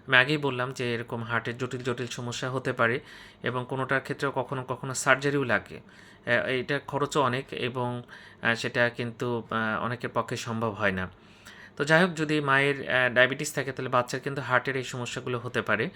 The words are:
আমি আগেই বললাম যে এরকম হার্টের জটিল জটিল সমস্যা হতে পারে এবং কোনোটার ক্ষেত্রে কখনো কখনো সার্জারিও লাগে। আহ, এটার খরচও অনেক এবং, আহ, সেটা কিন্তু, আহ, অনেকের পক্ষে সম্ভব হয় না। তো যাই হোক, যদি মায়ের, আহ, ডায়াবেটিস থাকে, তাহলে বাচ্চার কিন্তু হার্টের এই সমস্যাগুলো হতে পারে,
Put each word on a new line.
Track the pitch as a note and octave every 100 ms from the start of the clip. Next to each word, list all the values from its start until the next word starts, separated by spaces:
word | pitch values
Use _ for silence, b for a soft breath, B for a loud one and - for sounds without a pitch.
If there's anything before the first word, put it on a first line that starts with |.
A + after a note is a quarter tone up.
| -
আমি | C3
আগেই | C3 D3+
বললাম | C#3+ B2 B2+
যে | C3 B2 A#2
এরকম | A#2 A#2
হার্টের | A2+ A#2 B2 A#2
জটিল | B2+ B2+
জটিল | B2+ A#2+ A#2+
সমস্যা | - A#2+ A#2 C3
হতে | B2+ C3
পারে | B2 A#2 C3 - B B B
এবং | A#2+ B2+ B2
কোনোটার | C3 B2+ C3+
ক্ষেত্রে | - C#3 C#3 C3+
কখনো | B2+ C3 B2+
কখনো | B2 C#3
সার্জারিও | B2+ - D#3 C#3+ C#3+
লাগে। | B2+ G#2 - D#2+
আহ, | - - - - - A#2+ -
এটার | C3 B2 C#3+ -
খরচও | C#3 C#3 D#3+
অনেক | C3 B2 C#3
এবং, | - B2+ B2+ B2 B2 B2 B B B
আহ, | A#2 A#2
সেটা | A#2+ B2 A#2+
কিন্তু, | A#2 A#2+ A2+ B2 A#2 A2
আহ, | A2+ A2 G2+
অনেকের | G#2 A#2+ B2
পক্ষে | A#2+ A2 A#2+
সম্ভব | - A2+ A2+
হয় | G2+ G#2
না। | F#2 F#2 - B B B B B -
তো | D3
যাই | E3
হোক, | F#3 D#3
যদি | D3+ D3+
মায়ের, | C#3+ C3+ C#3+ C#3 -
আহ, | B2+ B2+
ডায়াবেটিস | A#2+ B2+ C#3+ D3+
থাকে, | - C3
তাহলে | C3 B2+
বাচ্চার | B2+ B2 C3+
কিন্তু | C#3 C#3
হার্টের | B2 B2+ C#3 C3
এই |
সমস্যাগুলো | B2 B2+ A#2+ - B2+ B2
হতে | A#2+ A#2
পারে, | G#2+ G#2 D3